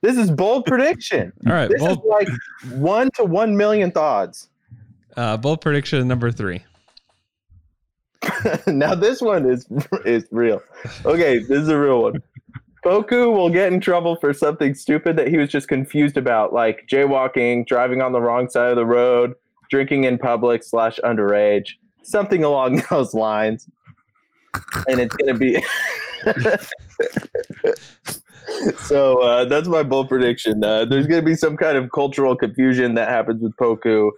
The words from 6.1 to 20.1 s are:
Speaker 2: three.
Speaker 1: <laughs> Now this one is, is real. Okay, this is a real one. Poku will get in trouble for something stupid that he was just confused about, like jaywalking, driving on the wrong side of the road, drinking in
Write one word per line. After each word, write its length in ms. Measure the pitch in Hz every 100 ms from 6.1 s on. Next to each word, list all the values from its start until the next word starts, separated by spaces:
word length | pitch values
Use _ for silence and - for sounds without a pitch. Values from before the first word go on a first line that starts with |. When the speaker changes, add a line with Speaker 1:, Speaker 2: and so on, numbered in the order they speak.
| 127 120
Speaker 2:
three. 320 | 113 101 87 _ _ _ - _ _ _ _ _ - _ _ _ _ _ _
Speaker 1:
<laughs> 440 | - - 226 156 -
Now 280 | 143 147
this 260 | 185 202 262
one 240 | 233 190
is, 220 | 131 127 - 123 - - -
is 180 | 117 -
real. 320 | 110 117 104 - - 117 -
Okay, 360 | - 165 165 123
this 180 | 110 139
is 100 | 156
a 100 | 151
real 240 | 143 127
one. 180 | 107 - - - _ - _ _
Poku 500 | 175 196 214 240 240
will 160 | 214 175
get 200 | 170 196
in 80 | 185
trouble 360 | 180 175 170 165
for 160 | 143
something 420 | 143 151 147 143
stupid 420 | 139 - 151 175 160
that 120 | 131
he 80 | 160
was 140 | 143
just 180 | 147 -
confused 480 | 135 139 147 147 139
about, 380 | 127 113 107
like 320 | 117 113 113 -
jaywalking, 760 | 139 139 135 127 127 120 120 117
driving 340 | 123 123 127
on 120 | 131
the 80 | 123
wrong 260 | 120 120 123
side 220 | 123 123
of 60 | 120
the 100 | 117
road, 480 | 123 123 123 120 127 _ _ _
drinking 340 | 139 135 143
in 120 | 131